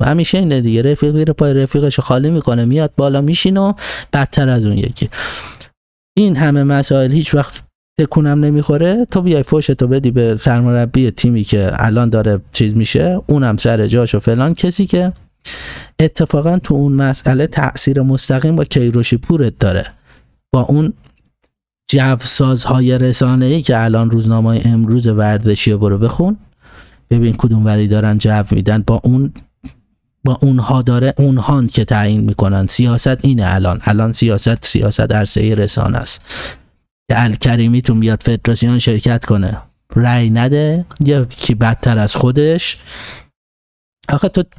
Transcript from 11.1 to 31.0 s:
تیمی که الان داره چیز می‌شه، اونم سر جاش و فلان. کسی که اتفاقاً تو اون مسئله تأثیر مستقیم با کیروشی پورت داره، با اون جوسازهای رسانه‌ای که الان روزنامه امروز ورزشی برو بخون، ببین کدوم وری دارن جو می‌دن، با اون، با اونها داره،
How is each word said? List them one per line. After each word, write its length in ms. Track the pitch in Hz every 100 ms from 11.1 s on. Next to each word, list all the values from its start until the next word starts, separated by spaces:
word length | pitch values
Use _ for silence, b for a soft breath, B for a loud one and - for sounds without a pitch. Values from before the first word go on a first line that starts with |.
تیمی 320 | - 120 117
که 280 | 101 107 95
الان 360 | 85 110 110 120
داره 300 | 110 107 101 -
چیز 220 | - 110
می‌شه، 460 | 110 107 - 170 180 -
اونم 300 | 147 131 104
سر 300 | 120 113 104
جاش 280 | 117 117 104
و 40 |
فلان. 340 | - 117 143
کسی 320 | 170 180 180 190
که 280 | 180 180 - - _ B B B B B -
اتفاقاً 600 | 156 - 160 147 156 180
تو 160 | - 143
اون 180 | 143
مسئله 540 | 139 135 131 - 131 156
تأثیر 540 | - 139 - - 139
مستقیم 540 | 131 135 - 131 156 165
با 80 |
کیروشی 540 | 160 135 120 117 117 120
پورت 420 | - 165 120 -
داره، 260 | 101 92 - - b b b _ _
با 100 | 131
اون 320 | 120 143 156 - _ _ _ _ _ _ _ _ -
جوسازهای 1040 | 139 131 127 - - 131 127 - 127 123 127
رسانه‌ای 640 | 127 120 127 127 127 160
که 220 | 139 117
الان 280 | 113 113 113
روزنامه 500 | 113 110 113 113 113 117
امروز 420 | 113 110 120 117
ورزشی 680 | 107 107 107 110 101 - 104
برو 220 | 104 98
بخون، 400 | 113 - 175 208 - B B B B B _
ببین 260 | 120 117 113
کدوم 280 | 123 110 107
وری 220 | 107 104
دارن 300 | 107 107 104
جو 260 | 110 107 101
می‌دن، 320 | 107 98 110 -
با 140 | 117
اون، 300 | 123 127 139 - - _ - - _ _ _ _
با 160 | 131 127
اونها 400 | 139 127 113 131
داره، 320 | 123 123